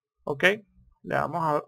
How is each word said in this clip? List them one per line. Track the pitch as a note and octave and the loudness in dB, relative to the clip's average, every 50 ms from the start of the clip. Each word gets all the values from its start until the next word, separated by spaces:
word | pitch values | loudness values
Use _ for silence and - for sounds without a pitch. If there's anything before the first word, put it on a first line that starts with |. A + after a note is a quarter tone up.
| _ _ _ _ - | _ _ _ _ -8
Ok, | - C#3+ C#3 F3 | -8 -4 2 2
le | F#3 G#3 A3 - _ _ - - - - _ - - - | 2 2 2 -8 _ _ -20 -20 -20 -20 _ -6 -2 0
damos | C#3 C#3+ C3+ D#3 E3+ | 0 0 0 -2 -2
a, | D#3+ D3+ D3 D3+ - | 0 0 0 0 -2